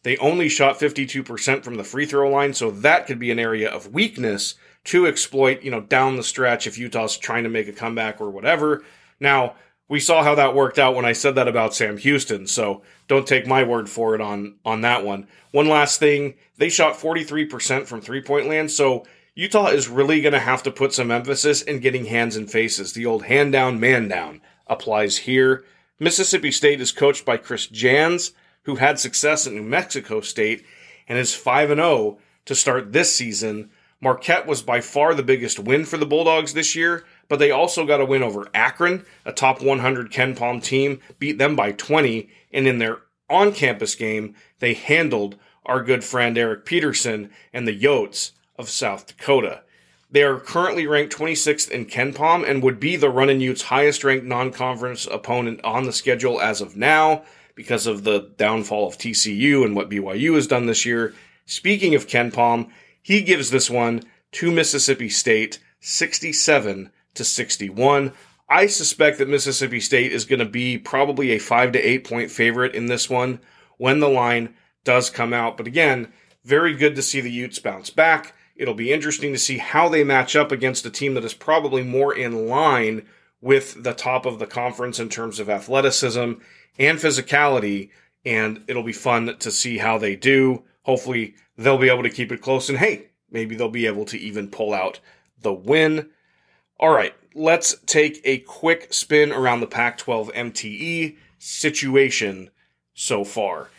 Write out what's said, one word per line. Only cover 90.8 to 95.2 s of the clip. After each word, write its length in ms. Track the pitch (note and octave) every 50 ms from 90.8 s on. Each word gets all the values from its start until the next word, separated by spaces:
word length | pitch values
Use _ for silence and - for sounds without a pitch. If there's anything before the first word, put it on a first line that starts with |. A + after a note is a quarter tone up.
| _
Hopefully, 520 | C3+ B2+ B2+ - C3 B2 A#2 A2 G#2 - _ _ _ _
they'll 200 | A#2 A2+ C#3 C3+
be 120 | B2 C3 B2+
able 140 | B2 B2 A#2+
to 60 | A#2
keep 220 | - - A#2 G#2+
it 100 | A#2+ -
close, 280 | - C3 C3 B2+ - -
and 80 | C#3
hey, 300 | B2+ F#3 A3 A#2+ - - _ _ _ _ _
maybe 240 | - A2+ A2+ A2 A2+
they'll 140 | A2 A#2+ A2
be 180 | A2+ A#2+ A2+
able 180 | A2 G2+ G#2 G#2+
to 140 | - A2+ -
even 300 | F#2+ G#2+ G2+ G#2+ G2+ G2+
pull 240 | - - A2 G#2+ G#2
out 260 | F#2+ F#2 F#2+ - - _ _ _ _